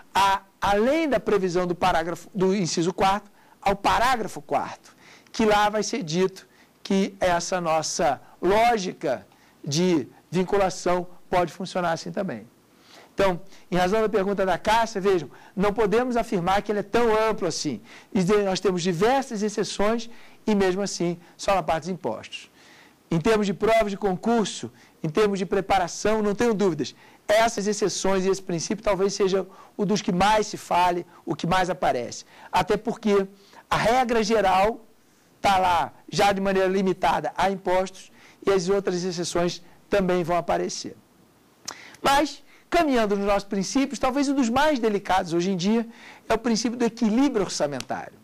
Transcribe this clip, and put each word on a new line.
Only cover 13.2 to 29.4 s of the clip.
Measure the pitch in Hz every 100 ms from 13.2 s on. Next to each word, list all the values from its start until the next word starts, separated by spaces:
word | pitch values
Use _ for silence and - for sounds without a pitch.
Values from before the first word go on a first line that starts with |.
| 196 175 - - -
em | 180
razão | 180 220
da | 220
pergunta | 214 190 202
da | 190 165
Cássia, | 220 226 226 196
vejam, | 196 180 131 - -
não | 190 202
podemos | 202 208 226 254 240
afirmar | - 196 175 202
que | 202
ele | 208
é |
tão | 196 233 233 214
amplo | 220 220 175
assim. | - 151 107 - - -
E | 202
de-, | 180 208
nós | 196 185
temos | 202 180
diversas | 180 165 220 269 262 214
exceções | 208 214 185 - 208 233 - - - - -
e, |
mesmo | 208 190 185
assim, | 190 - 175 170 - -
só | -
na | 190
parte | 170 160
dos | 156
impostos. | 170 123 101 - - - _ - - - _ -
Em | 165
termos | 226 220 202
de |
provas | 180 208 226 208
de | 196
concurso, | 202 180 220 233 190 - 113 - - _
em | 165
termos | 220 208 190
de | 196
preparação, | 196 185 196 170 - 208 220
não | 208
tenho | 196 240
dúvidas. | 202 196 151 120 - - - -
Essas | 208 226 214 196
exceções | 202 190 - 190 196
e | 190
esse | 185
princípio | - 165 - 208
talvez | 214 185 196
seja | 196 190 190